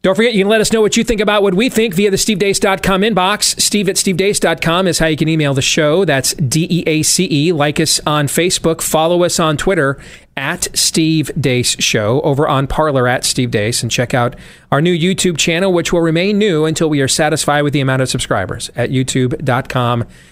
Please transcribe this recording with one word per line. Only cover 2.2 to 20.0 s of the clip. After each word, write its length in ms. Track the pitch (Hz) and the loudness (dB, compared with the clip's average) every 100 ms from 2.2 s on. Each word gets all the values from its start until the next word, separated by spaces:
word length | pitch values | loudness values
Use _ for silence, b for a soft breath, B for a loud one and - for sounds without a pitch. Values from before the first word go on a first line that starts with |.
| - 202 | 0 0
deace 180 | 202 185 | 0 0
dot 240 | 208 190 | 0 0
com 200 | - 190 | 0 2
inbox. 580 | 214 185 185 208 - - | 2 2 0 0 -2 -2
Steve 300 | - 214 185 | 0 0 0
at 80 | 185 | 0
steve 200 | - 175 | -2 0
deace 220 | 190 202 | 0 0
dot 220 | 175 165 | 0 0
com 260 | 170 170 190 | 0 0 0
is 100 | 156 | 0
how 100 | 160 | 0
you 100 | 156 | 0
can 100 | 156 | 0
email 260 | 160 143 | 0 0
the 80 | 135 | 0
show. 420 | - - 151 165 | 0 0 2 2
That's 300 | 185 135 - - | 2 0 -2 -2
D 320 | 131 156 180 | -2 0 0
E 140 | 165 175 | 0 0
A 160 | 156 | 0
C 240 | 151 - 185 | 0 0 0
E. 220 | 151 160 | 2 0
Like 280 | 160 147 147 | 0 0 0
us 200 | 160 - - | 0 0 0
on 200 | 151 143 | 0 0
Facebook. 540 | - 175 - 165 160 | 0 0 0 -2 -2
Follow 420 | - 156 165 175 | -2 0 2 2
us 160 | 175 - | 2 2
on 180 | 160 147 | 0 0
Twitter 440 | - 190 139 139 B B B - | 0 2 0 -2 B B B -8
at 320 | 139 175 - | -6 -6 -6
Steve 560 | - - - 160 160 139 - | -2 0 2 2 2 0 -2
Deace 380 | 135 123 117 - | 0 0 0 -2
Show, 380 | - 120 104 131 | -2 0 0 0
over 260 | 156 139 156 | 0 0 0
on 180 | 139 139 | 0 0
Parler 440 | - 156 135 123 | 0 0 2 0
at 160 | 127 - | 0 -2
Steve 260 | - 123 | -4 -2
Deace, 320 | 113 104 123 | -2 -2 -2
and 80 | 120 | -4
check 220 | - 120 | -4 -2
out 240 | 131 120 - B B B | 0 -2 -4 B B B
our 80 | 139 | 0
new 180 | 170 175 | 2 2
YouTube 400 | 175 190 185 160 | 0 0 -2 0
channel, 360 | - 165 196 | 0 0 2
which 180 | 175 - | 0 2
will 80 | 175 | 0
remain 380 | 165 160 190 208 | 2 2 2 2
new 260 | 214 156 | 2 2
until 260 | 156 160 165 | 0 0 0
we 120 | 147 | 0
are 80 | 135 | 0
satisfied 540 | - 156 156 - 147 | 0 0 0 0 0
with 100 | 147 | 0
the 80 | 143 | 0
amount 200 | 135 131 | 0 0
of 60 | 127 | 0
subscribers 640 | 131 - 113 92 - - - | -2 -2 -2 -2 -8 -10 -6
at 120 | 120 | -2
youtube 540 | 131 131 135 127 - | -2 0 0 -2 -2
dot 240 | 135 123 - | -2 -2 -2
com 380 | 131 120 120 | -2 0 -2